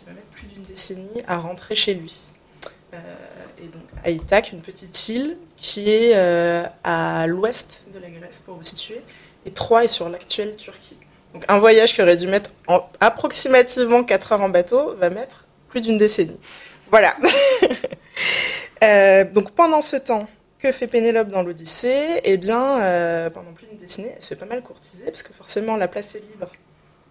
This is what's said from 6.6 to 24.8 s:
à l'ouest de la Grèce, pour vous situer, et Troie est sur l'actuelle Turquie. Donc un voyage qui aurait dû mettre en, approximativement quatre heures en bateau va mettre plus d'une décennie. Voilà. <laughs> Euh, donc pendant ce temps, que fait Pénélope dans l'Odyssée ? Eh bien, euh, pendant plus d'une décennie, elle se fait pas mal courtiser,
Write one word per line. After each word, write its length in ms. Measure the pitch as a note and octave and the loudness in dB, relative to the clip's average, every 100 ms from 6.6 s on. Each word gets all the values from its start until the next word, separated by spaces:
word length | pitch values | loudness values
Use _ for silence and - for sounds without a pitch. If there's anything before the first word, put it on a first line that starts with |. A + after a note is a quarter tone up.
| F3 - | -6 -8
à 420 | F3 E3 E3 E3 E3 | -6 -4 -4 -4 -4
l'ouest 560 | F3+ A3 A#3+ - - G3+ | -2 -2 -2 -6 -10 -18
de 60 | F#3+ | -20
la 120 | F3+ | -20
Grèce, 320 | E3+ F3+ - - | -20 -20 -20 -20
pour 100 | F3 | -6
vous 60 | |
situer, 380 | E3 - - A#3 - - - _ - | -4 -4 -10 -14 -20 -20 -20 _ -12
et 40 | |
Troie 340 | - - A3+ A#3 | -10 0 2 4
est 20 | |
sur 200 | - E3+ | 0 -2
l'actuelle 480 | F3 - - G#3 G#3+ | -10 -6 -6 -6 -12
Turquie. 420 | - - - - _ _ _ | -20 -20 -20 -20 _ _ _
Donc 120 | - - | -12 0
un 100 | G3+ | 4
voyage 340 | A3+ A3 A3+ | 6 6 4
qui 80 | - | 4
aurait 140 | F3 E3+ | 4 4
dû 120 | F#3 | 0
mettre 240 | G3+ - - - | -2 -4 -12 -2
en, 200 | F3+ - - | 0 -2 0
approximativement 1040 | G#3+ - C#4+ - C4+ B3+ B3+ B3+ A#3 A#3+ | 0 0 -2 0 4 4 4 2 2 2
quatre 300 | B3 F#3+ - | 2 -2 0
heures 80 | G#3 | -2
en 80 | G3 | 2
bateau 440 | F3+ F3 B3+ D#4 G3+ | 0 2 0 0 -2
va 100 | F3 | -4
mettre 360 | G3 B3+ - _ _ _ | -4 -12 -16 _ _ _
plus 120 | B3+ | -6
d'une 160 | A3+ G#3+ | -2 2
décennie. 400 | G#3 - E3 - - - - - - | 2 2 -2 -8 -20 -20 -20 -20 4
Voilà. 240 | G#3+ G3 - | 4 6 2
<laughs> 40 | F4 C#5 C#5 B4+ - B3 - - _ - - - - - - - | 2 4 2 4 0 0 -8 -12 _ -6 -4 -2 -4 -6 -12 2
Euh, 400 | A3 G3+ G3 F#3+ F#3 | 4 6 6 6 4
donc 260 | G3+ G3+ | 0 -2
pendant 300 | - E4 D#4 | 2 2 4
ce 140 | D4+ C4+ | 2 0
temps, 320 | C4 A3 G#3+ _ _ _ | -2 -4 -6 _ _ _
que 120 | C4+ | -4
fait 160 | B3+ A#3 | -4 -2
Pénélope 420 | A#3 A3+ A3+ G#3 | 0 0 0 -2
dans 140 | G3 | -4
l'Odyssée ? 800 | F3 D#3+ D#3+ - A#3+ C#4 D#4 E4+ | -6 -4 -2 -2 0 -2 -2 -2
Eh 140 | - F#3+ | 0 0
bien, 440 | G3 A#3 C4+ C4 | 0 -2 0 0
euh, 480 | F#3+ F3 E3+ E3+ E3 | 0 0 -2 -4 -6
pendant 220 | E3 F3 | -10 -18
plus 160 | E3 A3 | -20 -20
d'une 100 | G#3 | -16
décennie, 320 | F3 - A3+ - | -6 -6 -6 -14
elle 60 | |
se 60 | - | -14
fait 60 | - | -14
pas 100 | G3 | -12
mal 160 | B3 | -12
courtiser, 440 | B3 - | -14 -20